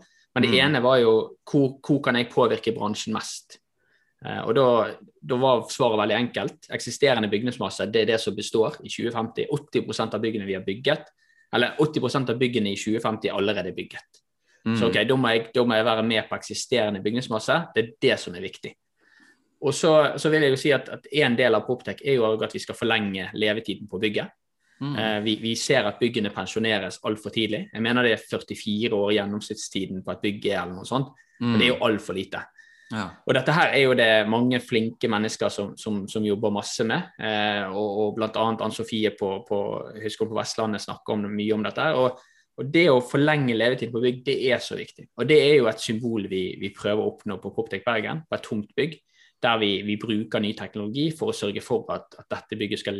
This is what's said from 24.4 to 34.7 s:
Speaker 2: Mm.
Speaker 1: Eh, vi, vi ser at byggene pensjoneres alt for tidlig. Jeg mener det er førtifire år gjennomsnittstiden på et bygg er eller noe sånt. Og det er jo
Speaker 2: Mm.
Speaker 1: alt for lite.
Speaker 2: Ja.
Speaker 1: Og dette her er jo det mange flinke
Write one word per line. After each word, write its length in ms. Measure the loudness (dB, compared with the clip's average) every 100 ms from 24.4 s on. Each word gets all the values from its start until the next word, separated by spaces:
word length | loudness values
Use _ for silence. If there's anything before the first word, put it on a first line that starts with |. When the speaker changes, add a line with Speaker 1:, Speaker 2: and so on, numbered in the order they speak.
| _ _ _ _
Speaker 2:
Mm. 100 | -8 -4
Speaker 1:
Eh, 180 | -2 -2
vi, 140 | -2 -2
vi 140 | -2 -4
ser 300 | 2 2 2
at 80 | 0
byggene 280 | -2 0 -4
pensjoneres 720 | -4 -6 -2 0 0 -2 -8 -6
alt 140 | -6
for 100 | -4
tidlig. 300 | -2 -2 -2 -6
Jeg 100 | -4
mener 240 | 0 2 2
det 60 |
er 140 | 0 -2
førtifire 680 | -8 -8 -10 -4 -2 0
år 220 | 0 2 0
gjennomsnittstiden 880 | 0 -6 -8 -12 -8 -8 -6 -8 -8
på 80 |
et 80 | -6
bygg 240 | -4 -4 -4
er 80 | -4
eller 140 | -4 -10
noe 80 | -4
sånt. 240 | -4 -4 -10 _ _
Og 160 | 0 4
det 80 | 4
er 60 |
jo 80 | 4
Speaker 2:
Mm. 40 | 2
Speaker 1:
alt 140 | 0
for 160 | -2 -8
lite. 260 | -6 -10 -12 _ -20 _ _
Speaker 2:
Ja. 120 | -8 -8 -8 0
Speaker 1:
Og 60 | 2
dette 160 | 2
her 220 | 4 4
er 80 | 6
jo 120 | 6 6
det 140 | 6 6 4
mange 300 | 2 2 0
flinke 460 | 0